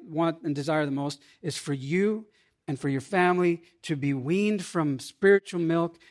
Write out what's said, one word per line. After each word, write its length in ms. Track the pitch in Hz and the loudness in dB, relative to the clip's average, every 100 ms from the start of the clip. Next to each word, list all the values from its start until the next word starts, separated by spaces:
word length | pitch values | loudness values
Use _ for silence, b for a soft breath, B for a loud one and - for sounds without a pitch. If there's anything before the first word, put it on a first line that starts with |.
want 380 | - 156 165 160 | -8 0 0 0
and 120 | 165 | -4
desire 300 | 143 143 156 | -4 0 0
the 80 | 147 | 0
most, 280 | 139 143 143 b b | -2 -4 -8 b b
is 160 | 160 - | -8 -6
for 160 | - | -4
you 540 | 139 135 175 202 214 220 _ _ _ - | -6 -2 0 2 0 -8 _ _ _ -8
and 100 | 135 | -4
for 100 | 143 | -2
your 120 | 135 | -4
family 600 | 131 190 180 180 175 165 b b | -2 2 4 4 2 0 b b
to 140 | - 147 | -6 -2
be 180 | 139 | -2
weaned 500 | 139 127 185 208 208 | -2 0 0 2 -2
from 360 | 180 175 151 131 | -2 -2 0 -2
spiritual 600 | - - 196 202 - 175 | -6 2 6 6 4 -2
milk 380 | 165 165 170 170 b | 0 2 0 -6 b